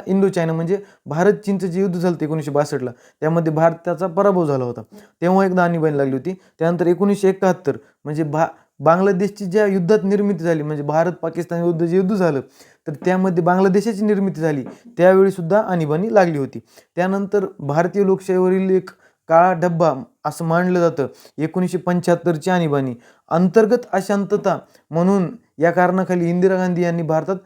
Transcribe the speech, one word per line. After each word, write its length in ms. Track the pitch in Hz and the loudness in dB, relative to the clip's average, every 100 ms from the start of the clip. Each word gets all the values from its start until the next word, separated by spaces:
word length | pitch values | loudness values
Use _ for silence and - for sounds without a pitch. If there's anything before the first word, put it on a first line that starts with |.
| - | 0
इंडो 220 | 190 196 | 0 0
चायना 260 | 185 165 | 0 -2
म्हणजे 260 | 160 165 196 202 _ - | -2 -2 -4 -6 _ -8
भारत 280 | 151 196 | 0 2
चीनचं 340 | 208 202 196 190 | 2 -2 -4 -2
जे 140 | 175 | -2
युद्ध 180 | 196 175 | -2 -2
झालं 160 | 180 160 | -2 -2
होतं 100 | 156 | -4
एकोणीसशे 260 | 160 147 | -4 -2
बासष्टला, 400 | 143 147 139 123 113 _ _ | -2 -2 -4 -6 -10 _ _
त्यामध्ये 320 | 156 170 160 | -2 0 0
भारताचा 540 | 156 165 160 180 160 185 | 2 2 0 -4 -4 -4
पराभव 380 | 165 202 185 156 | 0 2 2 0
झाला 180 | 135 | -2
होता, 180 | 123 120 - - - _ | -4 -8 -14 -20 -20 _
तेव्हा 240 | 170 190 196 | 0 2 2
एकदा 180 | 180 | 2
आणीबाणी 340 | 175 170 156 143 | 2 0 0 0
लागली 160 | 139 | -2
होती. 200 | 135 160 185 _ - | -2 -6 -10 _ -4
त्यानंतर 280 | 165 175 170 | -2 0 0
एकोणीसशे 420 | 170 202 202 196 | 2 0 2 0
एकाहत्तर 480 | 190 185 180 143 - - _ | 2 0 0 -4 -6 -10 _
म्हणजे 200 | 143 151 | -8 -6
भा-, 240 | 156 151 165 - _ - | -4 -2 -2 -4 _ -2
बांगलादेशची 640 | 143 175 196 185 202 202 196 | 2 4 2 0 -2 -4 -4
ज्या 200 | 208 208 | 0 2
युद्धात 340 | 190 175 220 | 2 2 2
निर्मिती 400 | 196 202 202 170 | 2 0 0 -2
झाली, 200 | 165 160 | -2 -2
म्हणजे 200 | 147 151 | -2 -6
भारत 280 | 147 156 175 | -2 0 0
पाकिस्तान 480 | 165 165 160 170 170 | -2 -6 -6 -6 -4
विरुद्ध 260 | 170 165 170 | -2 -2 0
जे 120 | 185 | 0
युद्ध 180 | 190 208 | 0 0
झालं, 260 | 170 135 - _ - _ - | 0 -2 -6 _ -20 _ -12
तर 60 | 143 180 | -6 -2
त्यामध्ये 380 | 185 190 175 | 0 0 0
बांगलादेशाची 580 | 170 180 190 196 214 196 | 2 2 2 2 0 -2
निर्मिती 400 | 208 202 196 151 | -2 0 -2 -2
झाली, 220 | 160 143 117 - - - | -4 -4 -8 -14 -12 2
त्यावेळीसुद्धा 640 | 180 190 196 190 165 208 | 4 6 4 2 0 0
आणीबाणी 520 | 214 175 151 156 220 | 0 -2 0 -2 2
लागली 240 | 214 175 147 | 4 4 2
होती. 220 | 135 117 - - _ - | -4 -8 -18 -20 _ -4
त्यानंतर 500 | 185 196 196 202 190 - | -2 -2 -2 -2 -2 -6
भारतीय 460 | 139 151 175 202 196 | -2 0 0 0 2
लोकशाहीवरील 640 | 190 190 185 185 190 190 | 0 0 0 2 2 2
एक 200 | 185 185 - _ _ - | 0 -2 -12 _ _ 2
काळा 260 | 165 180 | 4 4
डब्बा 400 | 175 175 165 165 135 - _ 151 | 2 0 2 0 0 -6 _ -10
असं 200 | - 165 | -6 -2
मानलं 340 | 170 180 180 | 0 2 2
जातं 280 | 170 160 127 - - - | 2 0 -4 -8 -18 -8
एकोणीसशे 400 | 156 185 180 180 | -4 -2 -2 -2
पंच्याहत्तरची 720 | 180 180 175 170 175 156 185 | -2 0 2 0 0 -2 0
आणीबाणी, 460 | 180 160 143 131 120 _ _ - | 0 0 0 -2 -8 _ _ -4
अंतर्गत 480 | 165 180 226 214 247 - | 0 2 4 4 2 -2
अशांतता 640 | 190 196 202 190 202 190 160 - _ _ | -6 -2 -4 -2 -2 -2 -4 -6 _ _
म्हणून 380 | 160 180 196 175 - _ - | 0 2 2 0 -6 _ -2
या 140 | 165 | 0
कारणाखाली 580 | 175 180 185 180 180 170 | 2 2 0 0 0 0
इंदिरा 260 | 180 190 185 | 2 2 2
गांधी 280 | 185 175 | 0 0
यांनी 200 | 175 170 | 0 -2
भारतात 320 | 160 160 165 190 | -2 -2 -2 -6